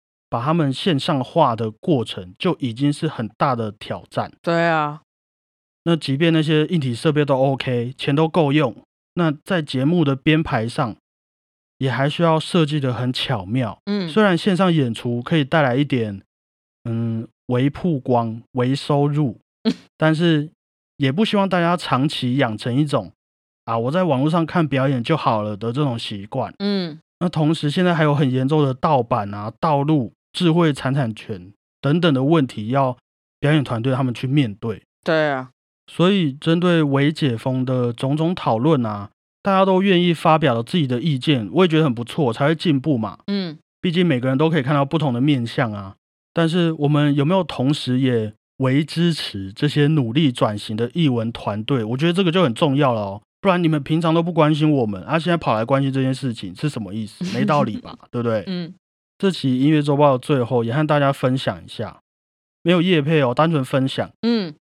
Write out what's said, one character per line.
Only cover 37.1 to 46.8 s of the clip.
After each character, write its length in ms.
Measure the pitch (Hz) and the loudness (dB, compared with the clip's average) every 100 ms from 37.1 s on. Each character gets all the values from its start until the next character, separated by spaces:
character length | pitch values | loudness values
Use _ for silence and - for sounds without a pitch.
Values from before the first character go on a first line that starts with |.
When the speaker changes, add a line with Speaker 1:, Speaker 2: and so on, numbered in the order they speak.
Speaker 1:
解 260 | 160 143 113 | 2 -2 -2
封 260 | 135 131 | -2 -2
的 300 | 127 127 120 | -2 0 -2
种 240 | 117 131 151 | -2 -2 0
种 160 | 160 | 0
讨 240 | 185 151 113 | -2 0 2
论 260 | 139 151 | 2 2
啊， 280 | 113 104 - _ _ _ | 0 -6 -10 _ _ _
大 80 | 202 | 0
家 120 | 190 | 2
都 200 | 190 185 | 4 4
愿 180 | 196 175 | 4 4
意 120 | 175 | 2
发 240 | 160 170 156 | 2 2 4
表 260 | 151 117 | 2 0
自 140 | 117 185 | -2 -2
己 80 | 135 | 0
的 120 | 123 | -2
意 180 | 165 135 | -2 -2
见， 300 | 139 135 101 | 0 0 0
我 100 | 123 | 2
也 40 | 185 | 2
觉 100 | 156 | 4
得 60 | |
很 100 | 156 | 2
不 100 | 117 | 0
错， 300 | 117 - 135 | -6 -2 -2
才 140 | 110 143 | 0 0
会 80 | 160 | 0
进 240 | 175 139 | 2 0
步 180 | 151 127 | 2 -2
嘛。 220 | 110 - - | -2 -8 -6
Speaker 2:
嗯。 300 | 202 180 151 _ _ | -4 -4 -10 _ _
Speaker 1:
毕 120 | 185 | -2
竟 140 | 170 175 | 2 2
每 140 | 127 | 2
个 80 | 131 | 0
人 80 | 131 | 2
都 140 | 160 | 2
可 100 | 160 | 2
以 40 | |
看 100 | 127 | 0
到 100 | 147 | 0
不 140 | 139 165 | 0 0
同 160 | 156 | 0
的 80 | 120 | 0
面 240 | 143 135 117 | 2 0 -2
向 260 | - 120 | -2 -4
啊。 240 | 104 98 - _ _ _ | -4 -12 -18 _ _ _
但 160 | - 165 | -2 0
是 220 | 180 165 | 2 0
我 140 | 160 | 0